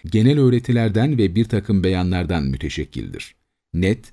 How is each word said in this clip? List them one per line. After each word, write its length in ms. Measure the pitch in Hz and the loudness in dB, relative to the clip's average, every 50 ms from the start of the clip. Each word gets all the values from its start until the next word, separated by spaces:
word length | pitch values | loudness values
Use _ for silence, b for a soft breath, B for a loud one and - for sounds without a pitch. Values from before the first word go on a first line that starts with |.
| B | B
genel 340 | 85 - 110 110 131 147 147 | -2 0 2 4 4 4 4
öğretilerden 800 | 135 123 123 120 120 - 120 117 113 110 98 110 120 151 151 | 4 4 2 2 0 0 0 0 0 0 0 0 0 0 2
ve 180 | 120 104 90 85 | 2 0 2 2
bir 100 | 110 113 | 0 -2
takım 380 | - - 101 - - 104 98 87 | 0 -2 -4 -2 0 0 0 2
beyanlardan 600 | 92 95 92 90 90 92 90 87 78 87 82 71 | 2 0 0 0 0 0 -2 -2 -2 -2 -2 -2
müteşekkildir. 920 | 67 67 65 - 71 - 80 71 - - 64 53 50 50 - - - _ _ _ _ _ _ _ _ - | -4 -4 -4 -6 -8 -6 -6 -8 -8 -8 -10 -10 -10 -12 -14 -16 -18 _ _ _ _ _ _ _ _ -4
Net, 380 | 85 90 95 110 110 - - | -2 0 0 0 -2 -6 -20